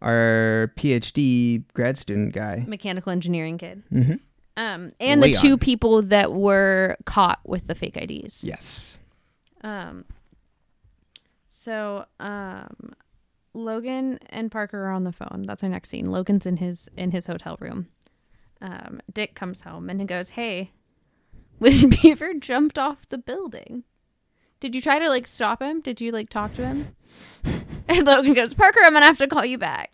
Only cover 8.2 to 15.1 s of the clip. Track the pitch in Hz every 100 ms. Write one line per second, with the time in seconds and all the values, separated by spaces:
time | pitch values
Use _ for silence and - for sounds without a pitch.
8.2 | - - - - - - - - _ _
9.2 | _ _ _ _ 214 208 170 180 175 -
10.2 | _ _ _ _ _ _ _ _ _ -
11.2 | _ _ _ - 233 220 208 202 - -
12.2 | 202 202 196 185 - - - - _ _
13.2 | _ _ _ 226 226 226 240 262 262 254
14.2 | - - 226 220 208 202 190 190 180